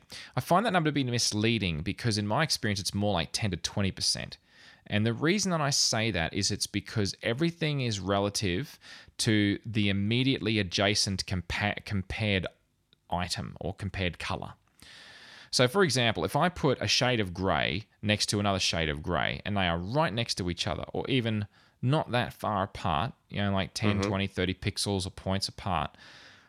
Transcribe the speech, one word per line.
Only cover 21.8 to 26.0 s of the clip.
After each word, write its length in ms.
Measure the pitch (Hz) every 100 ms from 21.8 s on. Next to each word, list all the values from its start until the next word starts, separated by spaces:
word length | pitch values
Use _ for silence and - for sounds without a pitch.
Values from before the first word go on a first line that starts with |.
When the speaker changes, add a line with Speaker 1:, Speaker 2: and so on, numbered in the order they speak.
Speaker 1:
not 300 | 123 151 -
that 220 | 120 87
far 300 | - 101 104
apart, 500 | 98 - 107 73 113 - -
you 120 | -
know, 100 | 101
like 220 | 98 95
ten, 260 | - 107 104
Speaker 2:
Mm-hmm. 100 | 98
Speaker 1:
twenty, 180 | 98 98
thirty 260 | - 92
pixels 540 | 92 107 - - 98 92
or 20 |
points 380 | - - 95 -
apart, 500 | - - 85 73 -